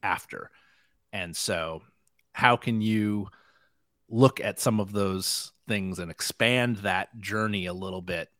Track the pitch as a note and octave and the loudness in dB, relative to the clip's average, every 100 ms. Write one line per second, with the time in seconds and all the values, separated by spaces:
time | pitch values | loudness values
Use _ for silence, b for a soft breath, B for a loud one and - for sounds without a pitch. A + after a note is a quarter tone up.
0 | G#2 F2+ - - - b b b b b | -2 -2 -4 -16 -16 b b b b b
1 | _ G2+ F2 E2+ - F2+ D#2+ D#2+ - _ | _ -10 -8 -6 -2 -2 -4 -8 -14 _
2 | _ _ _ - B2+ A#2+ - A2+ A2 A2 | _ _ _ 4 6 6 2 0 2 2
3 | G#2 G#2 G2 b b b b b _ _ | 2 0 -4 b b b b b _ _
4 | _ A#2 C3 - G#2 G#2 - A2 G2 G2+ | _ 6 6 6 -6 0 0 0 0 0
5 | G2 F#2+ F#2+ - - _ - G#2+ F#2+ F#2 | 0 0 -2 -4 -8 _ -6 -4 -4 -6
6 | E2+ D#2+ - - A#2 B2 B2 A2 G2 F#2 | -8 -6 -6 2 2 4 2 0 0 0
7 | G2 A#2 G2 G#2+ A2 G#2 F2+ F#2 F#2+ F#2 | -2 -10 -6 -2 0 -2 -4 -6 -6 -8
8 | F2+ E2+ E2 _ | -6 -6 -6 _